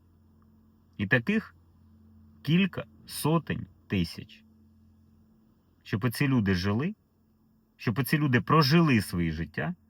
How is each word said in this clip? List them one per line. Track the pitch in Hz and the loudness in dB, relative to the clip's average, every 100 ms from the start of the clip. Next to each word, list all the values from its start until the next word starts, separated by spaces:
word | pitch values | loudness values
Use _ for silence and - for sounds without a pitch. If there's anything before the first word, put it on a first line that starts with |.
| _ _ _ _ _ _ _ _ _ - | _ _ _ _ _ _ _ _ _ -8
І | 101 | 0
таких | 131 117 214 - _ _ _ _ _ - - - - | 0 0 -2 -4 _ _ _ _ _ -20 -20 -20 -12
кілька | - 170 190 - - - - | 0 2 0 -4 -14 -20 -16
сотень | - 147 165 - 82 - - _ | -6 -2 -2 -2 -8 -8 -18 _
тисяч. | 101 85 - - - _ _ _ _ _ _ _ _ _ _ _ _ _ _ | -2 -2 -6 -18 -20 _ _ _ _ _ _ _ _ _ _ _ _ _ _
Щоб | - 107 | -6 -2
оці | 123 - 143 | -2 0 2
люди | 131 98 | 2 2
жили, | 92 95 104 170 220 _ _ _ _ _ _ _ _ | 0 0 -2 -2 -6 _ _ _ _ _ _ _ _
щоб | - 101 | -4 -2
оці | 131 156 | 0 0
люди | 147 120 | 2 0
прожили | - 151 135 165 160 117 | 2 2 6 4 4 2
свої | - 87 82 | 0 -2 -2
життя, | 78 80 - 165 180 | -4 -8 -6 -6 -8